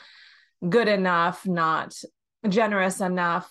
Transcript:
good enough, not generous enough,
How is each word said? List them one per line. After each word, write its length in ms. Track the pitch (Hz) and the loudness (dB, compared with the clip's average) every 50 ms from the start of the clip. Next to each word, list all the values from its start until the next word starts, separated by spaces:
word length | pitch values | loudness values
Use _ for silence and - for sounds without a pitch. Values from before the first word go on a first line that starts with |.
| - - - - - - - - _ _ _ - - 175 | -20 -20 -20 -20 -20 -20 -20 -20 _ _ _ -8 -4 0
good 180 | 170 240 233 | 2 2 2
enough, 580 | 202 208 196 185 185 180 170 170 175 175 - - | 2 2 2 2 2 2 2 2 0 -2 -4 -4
not 560 | 190 180 170 165 160 160 151 - - - - - - _ _ _ _ _ _ - 226 | -4 -2 0 0 0 0 -2 -4 -6 -12 -16 -18 -18 _ _ _ _ _ _ -2 0
generous 520 | 180 220 226 208 208 196 185 190 185 - | 2 2 2 2 2 2 0 0 0 -2
enough, 500 | 208 180 180 180 175 170 170 180 180 - | -2 -2 -2 0 0 0 0 -2 -4 -6